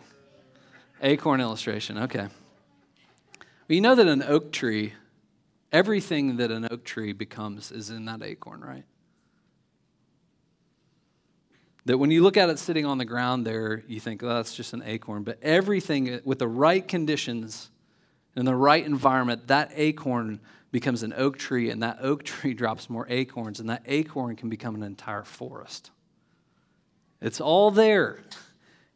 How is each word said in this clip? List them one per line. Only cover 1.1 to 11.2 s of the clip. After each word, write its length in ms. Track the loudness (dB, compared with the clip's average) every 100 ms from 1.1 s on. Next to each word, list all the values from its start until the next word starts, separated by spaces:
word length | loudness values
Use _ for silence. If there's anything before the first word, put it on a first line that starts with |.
| 2 2 0
illustration, 560 | 0 -4 -6 -6 -6 -6
okay. 240 | -4 -6
Well, 1500 | -8 -12 _ _ _ _ _ _ _ _ _ -20 -20 _ 0 4
you 60 |
know 140 | 8 8
that 120 | 8
an 160 | 6
oak 300 | 4 2 2
tree, 400 | -4 -2 -2 -4 -8 _ _ _ _ _ _ _
everything 640 | 2 4 0 -2 -2 0 0
that 140 | -2
an 180 | -2 -6
oak 140 | -8 -10
tree 260 | -8 -6
becomes 580 | -6 -10 -10 -10 -10 -14
is 160 | -14 -12
in 160 | -12 -12
that 180 | -12
acorn, 380 | -12 -14 -16 -16
right? 240 | -16 -16 -18 _ _ _ _ _ _ _ _ _ _ _ _ _ _ _ _ _ _ _ _ _ _ _